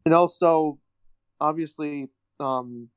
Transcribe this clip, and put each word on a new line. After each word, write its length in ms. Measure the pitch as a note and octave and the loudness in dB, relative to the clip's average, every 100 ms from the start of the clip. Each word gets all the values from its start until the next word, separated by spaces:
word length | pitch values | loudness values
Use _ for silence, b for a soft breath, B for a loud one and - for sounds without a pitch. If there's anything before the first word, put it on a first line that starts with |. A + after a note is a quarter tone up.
and 80 | D#3+ | 2
also, 680 | E3+ F3 - E3+ D#3+ D#3 C#3 _ _ _ _ _ - | 4 4 2 2 2 0 -4 _ _ _ _ _ -4
obviously, 680 | D3+ D#3+ D#3 - D3 C#3+ C3+ _ _ - | -4 -2 -6 -8 -8 -8 -12 _ _ -10
um, 480 | C#3 C3 B2 A#2+ A#2 | -6 -4 -6 -14 -18